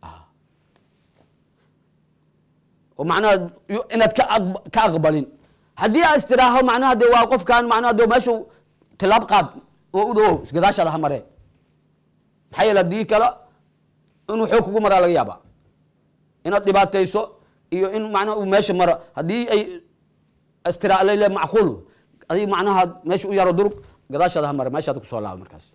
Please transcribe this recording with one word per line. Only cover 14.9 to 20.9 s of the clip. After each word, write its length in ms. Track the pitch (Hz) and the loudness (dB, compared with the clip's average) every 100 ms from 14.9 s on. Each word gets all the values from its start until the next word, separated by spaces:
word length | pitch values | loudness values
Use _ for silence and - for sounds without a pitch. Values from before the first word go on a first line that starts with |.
| 190 | 2
laga 100 | 175 | 4
yaabaa. 260 | 170 107 - _ _ _ _ _ _ _ _ _ _ 160 | 2 -2 -8 _ _ _ _ _ _ _ _ _ _ -4
Inaad 180 | 202 202 | -2 2
dhibaatayso 560 | 196 190 196 185 208 214 - _ _ _ | 2 2 0 -2 -2 -6 -12 _ _ _
iyo 160 | 175 190 | -4 -2
in 120 | 208 214 | -4 -4
macnaha 240 | 202 208 214 | -4 -4 -4
uu 80 | 196 | 0
meesha 280 | 196 208 | 0 0
maro. 200 | 180 175 165 - - | 0 0 0 -6 -10
Haddii 280 | 165 220 240 | -6 -4 -2
ay 100 | 214 214 180 _ _ _ _ _ _ _ _ - | -2 -4 -12 _ _ _ _ _ _ _ _ -8
istira-, 380 | 175 175 | -4 0